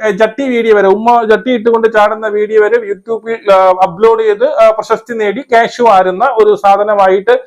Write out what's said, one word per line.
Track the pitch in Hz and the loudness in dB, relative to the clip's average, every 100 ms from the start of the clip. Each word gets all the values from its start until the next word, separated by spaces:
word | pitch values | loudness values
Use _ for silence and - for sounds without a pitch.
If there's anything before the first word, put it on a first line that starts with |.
ഏ, | 220 | -4
ജട്ടി | 190 220 220 | -2 -2 -2
വീഡിയോ | 269 240 226 208 | -4 -2 0 2
വരെ, | 190 | 2
ഉമ്മ | 202 226 240 | 0 2 0
ജട്ടി | 220 214 233 | 2 -2 -2
ഇട്ടുകൊണ്ട് | 247 226 226 226 | -2 0 0 0
ചാടുന്ന | 220 208 220 220 | 0 0 -2 -6
വീഡിയോ | 208 208 214 | -4 -2 0
വരെ | 208 233 208 | 2 0 -4
YouTube-ൽ, | 190 226 220 220 226 202 | -10 -8 -8 -8 -6 0
ആ, | 190 190 | 2 2
അപ്ലോഡ് | 185 185 170 226 220 | 2 -2 0 2 2
ചെയ്ത്, | 220 202 | 0 0
ആ, | 269 285 220 | -2 2 2
പ്രശസ്തി | 220 - 220 - | 0 -4 -6 -6
നേടി | 226 208 202 | -6 -4 -6
ക്യാഷ് | - 233 226 - | -2 0 0 0
വാരുന്ന | 233 190 185 185 | 2 2 2 0
ഒരു | 262 226 214 202 | -2 0 0 2
സാധനമായിട്ട് | 202 196 208 208 190 196 202 254 | 2 2 0 0 2 0 0 -2